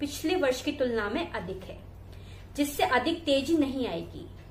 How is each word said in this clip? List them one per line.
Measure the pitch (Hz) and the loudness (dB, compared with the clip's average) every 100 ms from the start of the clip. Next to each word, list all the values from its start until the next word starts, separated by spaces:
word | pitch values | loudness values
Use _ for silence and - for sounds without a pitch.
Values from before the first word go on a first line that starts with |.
पिछले | 285 - 311 370 | -4 -2 2 4
वर्ष | 277 254 | 4 2
की | 302 | 0
तुलना | 285 254 226 202 | 0 0 2 0
में | 277 339 | -2 -2
अधिक | 220 180 190 | -4 -6 -8
है, | - - - - - - - - - - | -10 -12 -14 -16 -16 -16 -14 -16 -10 -2
जिससे | 285 - | 0 2
अधिक | 370 247 320 339 | 4 4 4 0
तेजी | 294 277 269 330 | 4 4 6 4
नहीं | 269 262 220 | 4 2 -2
आएगी। | 170 170 - - - - | -2 -6 -10 -12 -14 -16